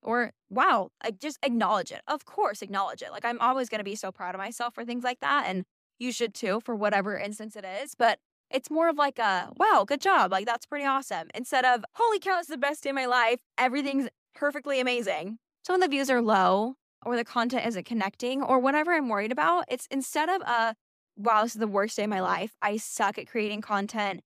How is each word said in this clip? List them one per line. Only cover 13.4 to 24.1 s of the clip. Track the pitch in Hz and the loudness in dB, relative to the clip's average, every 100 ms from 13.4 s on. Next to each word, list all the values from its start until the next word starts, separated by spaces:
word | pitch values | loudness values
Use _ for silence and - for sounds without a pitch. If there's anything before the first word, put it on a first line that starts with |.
| _ - | _ 0
Everything's | 254 262 269 277 254 _ _ | 0 2 -2 -2 -2 _ _
perfectly | - 294 285 285 269 | -4 -4 -2 -2 0
amazing." | 254 247 196 165 175 226 _ _ | 0 0 -2 -4 -4 -10 _ _
So | - | 0
when | 370 | 2
the | 370 | 4
views | 277 269 | 2 2
are | 247 | 2
low | 226 208 185 190 220 262 _ _ 226 | 4 4 6 4 0 -6 _ _ -4
or | 240 | -4
the | |
content | 233 - 233 254 233 | -2 -2 0 0 -2
isn't | 214 - | -4 -4
connecting | 233 190 - 247 269 | -2 -2 -4 -4 -4
or | 277 262 | 2 4
whatever | 254 294 311 | 4 2 2
I'm | 339 262 | 0 2
worried | 202 214 | -2 -2
about, | 254 311 349 - | 0 2 2 0
it's | 247 - | -6 -4
instead | 269 254 311 320 | -6 -4 -2 0
of | 381 | 0
a, | - 240 226 220 _ _ _ - | 0 0 0 -2 _ _ _ -4
"Wow, | 214 214 | 2 2
this | 226 220 | 2 -2
is | |
the | 214 | -2
worst | 196 208 - | 0 0 -2
day | |
of | 208 | -2
my | 202 | 0
life. | 185 180 202 _ | 0 -2 -4 _
I | 202 214 | -4 -4
suck | - - 202 214 | -8 -2 -2 -2
at | - | -8
creating | 233 208 208 | -4 -4 -6
content. | 214 202 202 226 202 | -4 -4 -2 -4 -4